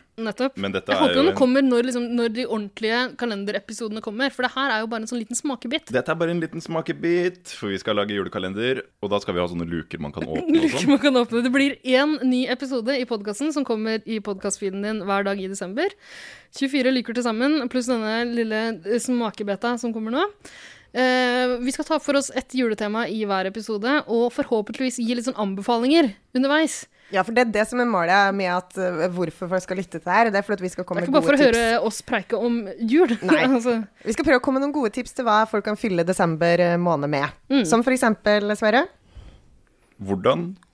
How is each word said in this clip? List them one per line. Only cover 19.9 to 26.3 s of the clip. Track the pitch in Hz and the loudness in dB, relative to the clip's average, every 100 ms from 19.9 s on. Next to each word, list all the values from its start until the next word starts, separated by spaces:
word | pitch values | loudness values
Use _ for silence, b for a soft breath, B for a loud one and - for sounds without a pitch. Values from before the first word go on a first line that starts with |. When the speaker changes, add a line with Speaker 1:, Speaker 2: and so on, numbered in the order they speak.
Speaker 1:
kommer | 220 220 262 | -4 -4 -2
nå. | 403 - B B B B B | -2 -4 B B B B B
Eh, | 247 254 254 247 247 247 247 | 0 2 4 2 2 0 0
vi | 247 | -2
skal | - 302 | -4 -2
ta | 311 | -2
for | - 277 | 2 0
oss | 269 - | 0 -6
et | - | -4
juletema | 254 233 208 208 220 233 | 0 0 0 -2 -2 -2
i | 220 | -2
hver | 208 190 190 | 0 0 0
episode, | 220 208 214 233 294 - | -6 -6 -4 0 0 0
og | 226 240 262 | 0 2 0
forhåpentligvis | 269 226 208 226 262 247 | 0 0 -2 -2 -4 -2
gi | 226 247 | -2 -2
litt | 233 | -4
sånn | 254 | -4
anbefalinger | 202 190 196 233 247 330 269 - _ | -4 -4 -2 0 4 4 4 -2 _